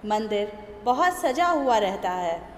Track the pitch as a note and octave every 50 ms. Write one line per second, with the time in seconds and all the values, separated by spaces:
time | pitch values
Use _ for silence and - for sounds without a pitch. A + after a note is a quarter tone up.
0 | - G#3 G#3+ G#3+ A3 G#3+ G#3 G3+ G#3 G#3 - - - - - - - A#3+ B3 C4
1 | F4 F4+ F4+ F4+ - D4 B3+ D4 F4 F4 F4 D4+ C#4 C4 A#3 A3 G#3 F#3 G3 G#3
2 | F#3+ F#3 F3+ F3+ F3+ E3+ E3+ E3+ - - -